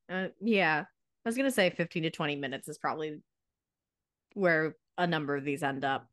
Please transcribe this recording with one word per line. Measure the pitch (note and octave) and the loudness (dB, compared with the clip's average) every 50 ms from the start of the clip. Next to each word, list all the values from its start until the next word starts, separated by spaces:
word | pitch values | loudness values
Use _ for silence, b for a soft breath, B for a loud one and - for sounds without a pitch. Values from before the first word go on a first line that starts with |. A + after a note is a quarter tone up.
| _ - | _ -6
uh, | F3+ F#3 F#3+ - - - | -4 -4 -4 -4 -6 -4
yeah. | G3 A#3 A3 G3 F3 D#3+ D#3 - | 0 2 4 4 6 4 4 2
I | - - _ _ _ _ _ _ - A#3 | 0 -6 _ _ _ _ _ _ -6 -6
was | A3+ | -2
gonna | B3+ C#4 C4+ | 0 0 0
say | B3 G#3+ F#3 F3 | 2 4 2 2
fifteen | - - E3 - - F3 D#3 | 2 0 -4 -2 -2 -2 -2
to | D#3+ | -2
twenty | - - D#3+ D3 D3 | -2 -2 -2 -2 -2
minutes | C#3+ C#3+ C3 C3+ C3+ - D#3 | -4 -4 -6 -6 -8 -10 -12
is | D3 - | -14 -6
probably | - C#3+ B2 D#3 D#3 D#3 D3+ - - _ _ _ _ _ _ _ _ _ _ _ _ _ _ _ _ _ _ _ _ _ - | -4 -4 -2 -2 -6 -8 -8 -12 -16 _ _ _ _ _ _ _ _ _ _ _ _ _ _ _ _ _ _ _ _ _ -4
where | G3+ F#3+ F3 E3 D#3 D#3+ D3+ D#3 _ _ _ - | 2 4 4 4 4 2 0 -4 _ _ _ -2
a | - F3+ | -2 0
number | F3 E3 D#3 D3 C#3+ C#3+ | 2 2 0 0 -2 -4
of | C#3+ C#3 | -2 -2
these | D3 C#3+ C#3 C#3+ | -4 -4 -2 -2
end | C3+ C3+ C#3 C#3+ | -2 -2 0 0
up | C3+ C3+ - - _ | 0 -2 -2 -4 _